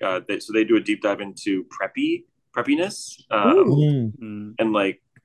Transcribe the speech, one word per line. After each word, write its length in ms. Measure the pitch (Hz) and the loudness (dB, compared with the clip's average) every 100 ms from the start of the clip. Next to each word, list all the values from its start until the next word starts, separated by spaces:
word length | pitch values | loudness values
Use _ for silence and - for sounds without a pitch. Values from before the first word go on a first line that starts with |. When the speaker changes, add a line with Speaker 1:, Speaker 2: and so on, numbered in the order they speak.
Speaker 1:
Uh, 180 | 101 92 - | -4 -2 -4
they, 140 | 98 | -6
so 120 | - | -2
they 120 | 107 | 0
do 120 | 113 110 | 2 2
a 40 | |
deep 220 | 98 107 | 2 -2
dive 180 | 104 98 | -2 -2
into 440 | 98 95 - 95 | -6 -8 -4 -4
preppy, 600 | 87 - 95 - 151 170 - _ _ - | -4 -6 -6 -4 -2 -4 -8 _ _ -6
preppiness, 640 | 123 147 190 - - - - | 0 0 0 -6 -14 -18 -4
um, 280 | 110 98 370 | 2 4 6
Speaker 2:
Ooh. 180 | 294 147 | 6 4
Speaker 3:
Mm. 360 | 147 139 113 107 | 4 2 -2 -6
Speaker 4:
Mm. 320 | 110 104 104 113 | -10 -10 -8 -4
Speaker 1:
and, 140 | 113 | 0
like, 300 | 107 98 92 _ _ | 0 0 -4 _ _